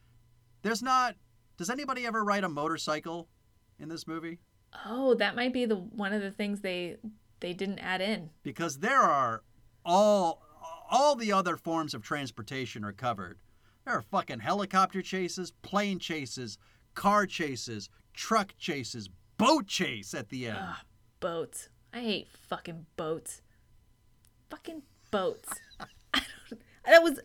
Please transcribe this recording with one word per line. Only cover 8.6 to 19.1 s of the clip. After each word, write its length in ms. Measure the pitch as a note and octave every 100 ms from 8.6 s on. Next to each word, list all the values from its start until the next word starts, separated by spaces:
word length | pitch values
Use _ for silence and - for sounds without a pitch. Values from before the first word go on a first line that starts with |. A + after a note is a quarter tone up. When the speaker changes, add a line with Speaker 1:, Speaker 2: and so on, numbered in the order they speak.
| E3+ C3+
Speaker 1:
there 240 | G3+ C4+
are 400 | G3 C#3+ B2 A2+ - - - _
all, 600 | F3 F3+ G#3 G3+ E3+ - - - - - -
all 240 | A3+ D4 B3+
the 160 | A3
other 240 | F#3+ F3 D#3+
forms 380 | - E3 D3+ B2
of 80 |
transportation 840 | - D3 C3+ - G#2+ C3+ A#2+ A2+ G#2
are 80 |
covered. 460 | G2 B2 G#2 F2+ - - _ _ _ -
There 100 | G3+
are 80 |
fucking 380 | - G3 - B2
helicopter 600 | C#3 G3 G3 F#3+ F#3 F#3+
chases, 500 | - F#3+ F3 F#3 F3 -
plane 340 | - G3+ G3+ F#3
chases, 640 | - D#3+ C3 - A#2+ - _ _ _
car 320 | - G3 G#3 F#3+
chases, 640 | - D3+ B2 - G#2+ F#2+ - _
truck 400 | - - A3 G3 -
chases, 500 | - C#3+ A#2 B2 F#2+